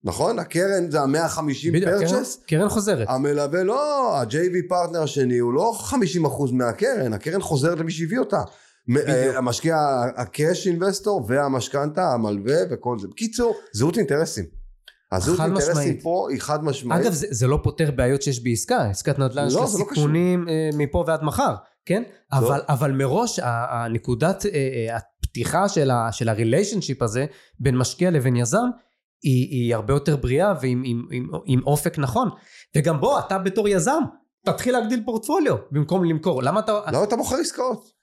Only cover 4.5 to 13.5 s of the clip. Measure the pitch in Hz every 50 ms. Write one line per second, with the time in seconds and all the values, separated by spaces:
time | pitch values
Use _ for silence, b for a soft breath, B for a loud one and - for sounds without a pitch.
4.5 | 175 180 175 180 180 180 175 165 165 170 156 143 - 147 131 123 123 120 120 120
5.5 | 120 143 190 226 226 226 - - 277 277 208 170 160 175 160 143 120 113 143 131
6.5 | 123 127 123 117 110 - 202 254 262 220 143 120 107 101 - 147 165 196 170 -
7.5 | 165 135 127 165 175 151 165 165 156 156 170 156 196 254 262 254 - 170 127 -
8.5 | B B B B B B B - 120 143 151 - 135 127 131 135 127 131 127 123
9.5 | 117 - - 165 165 156 151 143 135 127 120 127 - - 123 104 - - 151 160
10.5 | 180 170 - 190 170 170 180 196 190 196 - 208 202 185 123 98 123 139 143 139
11.5 | 131 131 117 - - 143 143 151 151 185 185 170 131 117 110 107 104 98 98 117
12.5 | 143 165 185 180 131 - - 120 120 110 98 95 - - 226 226 226 - 240 233